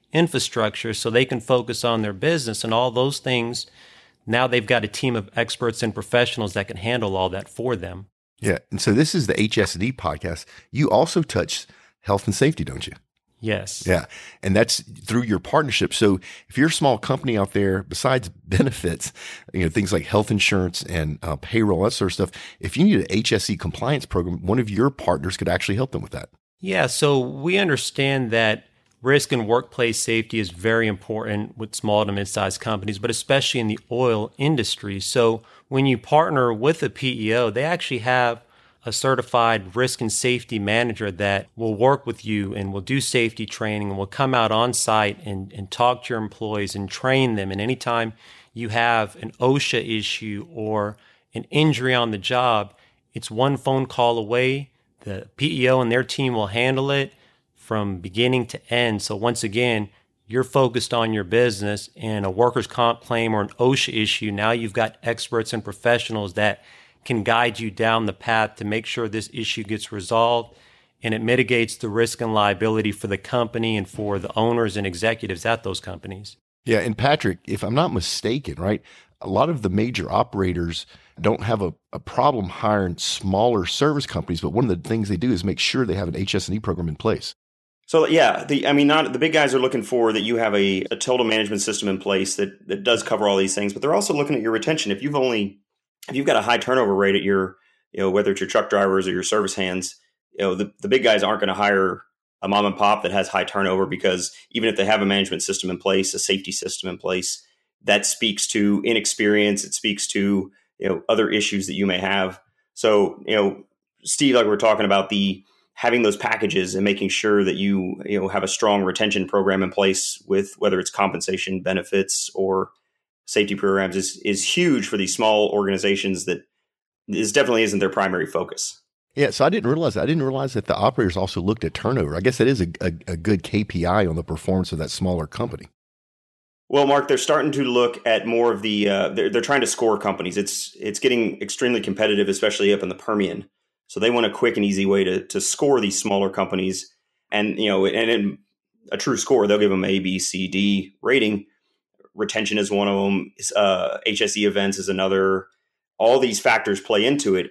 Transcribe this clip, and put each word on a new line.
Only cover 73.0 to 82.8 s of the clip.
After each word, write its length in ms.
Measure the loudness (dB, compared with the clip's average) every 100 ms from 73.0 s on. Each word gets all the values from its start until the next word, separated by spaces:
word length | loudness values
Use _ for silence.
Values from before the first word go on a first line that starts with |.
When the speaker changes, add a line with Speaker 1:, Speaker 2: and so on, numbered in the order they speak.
| -4
Speaker 1:
the 100 | -6
company 600 | -4 -2 -2 -2 -2 -2
and 120 | -4
for 300 | -6 -4 -4
the 180 | -4 0
owners 400 | 2 2 0 -2
and 80 | -4
executives 580 | -2 -2 -2 -4 -4 -2
at 160 | -2
those 160 | -4 -8
companies. 580 | -10 -14 -12 -14 -16 -20 _ _
Speaker 2:
Yeah, 160 | 0 0
and 180 | 0 0
Patrick, 400 | 0 2 0 -6
if 180 | -6 -6
I'm 140 | -2 0
not 160 | 0
mistaken, 640 | -2 -4 -4 -2 -4 -6 -6
right, 260 | -2 -2 -6 -20 _ -14
a 80 | -2
lot 200 | 0 2
of 140 | 0
the 80 | -2
major 400 | 0 -2 -2 -2
operators 720 | 0 0 0 -2 0 -4 -6 -10 -20 _ -4
don't 240 | -2 0
have 180 | -2 -2
a, 120 | -2 -6 _
a 80 | -16
problem 480 | -8 0 2 2 -2
hiring 500 | -2 0 2